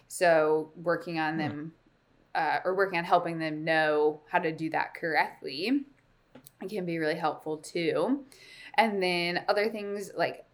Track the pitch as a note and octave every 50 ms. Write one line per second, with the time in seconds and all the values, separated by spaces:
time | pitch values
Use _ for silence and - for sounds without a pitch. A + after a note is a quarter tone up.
0 | _ _ - - F#3+ E3+ E3 D#3+ D3+ D#3 D#3 D#3 D#3 D#3 - F3 E3 F3 E3+ E3
1 | - F3 E3 D#3+ D#3 D#3 D#3+ D#3+ D3+ D3 - D3 D3+ D#3+ - _ _ _ _ _
2 | _ _ _ _ _ _ - - E3 D3+ D#3 - - F3+ F#3+ F#3+ G3 F#3+ F#3 E3+
3 | E3+ F3+ G3 F3 E3+ E3+ E3 D#3+ D#3+ D#3 D3+ D3+ D#3 E3 D#3+ D#3 D#3 D3+ D3+ D3+
4 | D3+ D3+ D3+ D3+ - - - F3 - D#3+ D#3+ D#3 D#3+ D#3+ D#3 D3+ - - - -
5 | - E3 D3+ D3+ F#3 G3+ - - - - C#3 C#3+ F3+ A3 C4+ C#4+ C4+ - _ _
6 | _ _ _ _ _ _ _ - _ - _ - - - G#3+ G3+ F3+ E3+ E3 E3
7 | D#3 D#3 E3 E3+ F3 D3+ - - - D#3 D#3 D#3 - - - F3+ E3+ D#3 - D3
8 | E3+ A3 C4+ C#4+ - - - - - - - - - - - - A3+ A3 G3+ G3
9 | F#3+ F3+ F3 F3 E3+ F3 F3 F3 - - G3+ G#3 G3+ A3 A3 G#3+ G3+ G3+ G3+ G#3
10 | G3 F3 - - E3+ B2+ B2 - - _